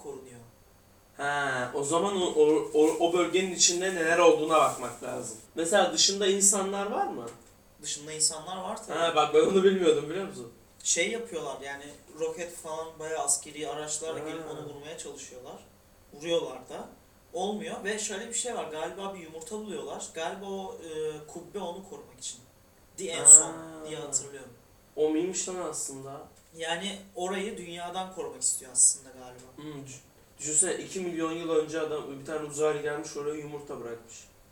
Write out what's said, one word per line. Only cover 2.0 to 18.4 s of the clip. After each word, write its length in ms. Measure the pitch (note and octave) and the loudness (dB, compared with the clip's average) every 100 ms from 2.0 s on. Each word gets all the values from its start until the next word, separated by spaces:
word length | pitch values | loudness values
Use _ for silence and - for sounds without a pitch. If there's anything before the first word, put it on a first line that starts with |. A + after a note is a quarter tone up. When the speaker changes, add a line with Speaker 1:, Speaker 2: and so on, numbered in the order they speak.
| G3 G3 | 2 0
Speaker 2:
o, 40 | F3 | 0
o, 440 | D3+ D3+ D#3 - | 6 6 6 2
o, 120 | D3+ D#3 E3 E3+ | 4 4 4 2
o 40 | |
bölgenin 420 | F3+ E3 F3+ F#3+ | 4 2 2 0
içinde 400 | F3 - F3 F#3+ | 4 2 4 0
neler 240 | F#3 D#3+ E3+ | 0 2 8
olduğuna 400 | E3+ D3+ D#3 D#3 | 8 8 6 6
bakmak 440 | - - B2 - | 4 2 -8 -8
lazım. 340 | B2+ B2 A2 - - | -8 -8 -8 -12 -12
Mesela 380 | - E3 G#3 F3+ | -4 2 4 4
dışında 340 | D#3+ - G3 G3 | 4 2 4 2
insanlar 600 | G3 - G3+ F#3+ G3 G3+ | 4 4 4 0 -2 -4
var 200 | C#4 F#4+ | -2 -2
mı? 200 | - - - - - _ - | -4 -10 -14 -20 -20 _ -16
Speaker 1:
Dışında 300 | D3+ D3 D3+ | -10 -8 -8
insanlar 440 | D#3 D#3 D#3 E3 F#3 | -2 -2 -2 -8 -8
var 300 | G3 A3 - | -6 -8 -6
tabii. 120 | D#3 | -2
Speaker 2:
Ha, 140 | E3 D#3 | 2 4
bak 180 | D3+ | 4
ben 60 | D3+ | 6
onu 240 | F#3+ F#3+ | 6 6
bilmiyordum, 460 | F#3+ F#3+ E3+ C#3+ D3+ | 6 6 4 4 2
biliyor 180 | F3+ G3 | -6 -6
musun? 240 | C3 A#2 - - - | -10 -14 -18 -20 -10
Speaker 1:
Şey 280 | - E3 G3 | -2 0 0
yapıyorlar 500 | A#3 - D#3+ C#3 C3 | -2 -6 -8 -8 -8
yani, 240 | C#3 C#3 D3 C#3+ - D3+ | -10 -12 -14 -18 -16 -6
roket 360 | D#3+ F3 E3+ - | -6 -6 -10 -10
falan, 420 | E3 D#3+ D#3+ D#3 | -10 -8 -10 -10
bayağı 260 | D#3 D#3+ | -8 -4
askeri 440 | - - D3+ D3 D3+ | -2 -2 -4 -10 -8
araçlarla 520 | D3+ D3+ - D#3+ D#3 | -8 -6 -8 -6 -8
Speaker 2:
Ha. 40 | D#3 | -8
Speaker 1:
gelip 220 | E3 D#3 | -8 -10
onu 140 | D3+ C#3+ | -10 -12
vurmaya 240 | C#3+ D3 E3 | -14 -14 -14
çalışıyorlar. 680 | D#3 - - B2+ C3 F#3+ - - _ _ - | -14 -14 -16 -18 -18 -18 -20 -20 _ _ -20
Vuruyorlar 560 | C#3 D#3+ E3 C3+ - - | -12 -2 0 0 -8 -12
da. 200 | D#3+ - - _ - _ | -14 -14 -18 _ -20 _
Olmuyor 520 | D#3 G3 G#3+ E3+ A#3 | -6 -4 -4 -6 -8
ve 140 | G3 G#3+ | -6 -4
şöyle 300 | - G3+ A#3 | -4 -6 -6
bir 60 | |
şey 200 | - | -4